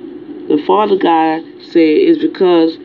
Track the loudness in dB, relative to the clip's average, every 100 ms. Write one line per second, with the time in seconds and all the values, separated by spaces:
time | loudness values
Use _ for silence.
0 | -16 -18 -16 -16 -4 -2 0 0 0 0
1 | 2 2 0 -4 -10 -20 -4 0 2 2
2 | 2 2 0 0 2 4 2 -2